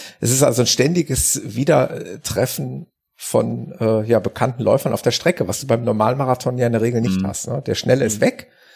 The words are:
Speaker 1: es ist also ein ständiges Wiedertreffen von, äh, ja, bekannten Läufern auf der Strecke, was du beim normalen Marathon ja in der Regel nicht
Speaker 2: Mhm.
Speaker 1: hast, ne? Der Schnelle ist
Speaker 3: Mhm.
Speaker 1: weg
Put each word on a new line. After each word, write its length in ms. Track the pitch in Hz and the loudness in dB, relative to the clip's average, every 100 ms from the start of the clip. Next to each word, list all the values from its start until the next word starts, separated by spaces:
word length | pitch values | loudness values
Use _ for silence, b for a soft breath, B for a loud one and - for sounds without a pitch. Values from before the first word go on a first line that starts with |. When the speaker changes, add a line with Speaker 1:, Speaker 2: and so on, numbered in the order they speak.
| B B | B B
Speaker 1:
es 80 | 117 | -2
ist 140 | 131 | 2
also 180 | 139 120 | 2 2
ein 60 | 120 | 2
ständiges 760 | - 135 175 156 127 - 139 104 110 | 2 2 0 0 0 0 -2 -4 -2
Wiedertreffen 1300 | 143 147 131 - - 95 - - 123 - 135 135 170 _ _ - | 2 2 2 -2 -12 -10 -6 -2 -2 -2 -8 -10 -14 _ _ -16
von, 560 | - 120 117 117 - - | -2 0 0 -2 -8 -2
äh, 240 | 113 110 | 0 2
ja, 160 | 110 113 | 2 2
bekannten 420 | 98 - 120 120 | 0 -2 -2 0
Läufern 300 | - 131 - | 4 4 2
auf 80 | 117 | -2
der 100 | - | 0
Strecke, 360 | - - - 87 | 0 0 0 -2
was 140 | 104 | -4
du 60 | 135 | 0
beim 160 | 117 | 0
normalen 340 | 117 107 110 131 | 2 2 2 2
Marathon 400 | 131 127 131 123 | 0 0 0 0
ja 100 | 120 | 0
in 60 | |
der 80 | 117 | 2
Regel 200 | 113 120 | 0 0
nicht 200 | 120 95 | 0 0
Speaker 2:
Mhm. 60 | 95 | -2
Speaker 1:
hast, 200 | - - | -4 -6
ne? 140 | 120 - | -6 -4
Der 100 | - | -2
Schnelle 300 | - 131 120 | 2 2 2
ist 120 | 107 | 0
Speaker 3:
Mhm. 60 | 135 | 0
Speaker 1:
weg 240 | - - b b | -2 -10 b b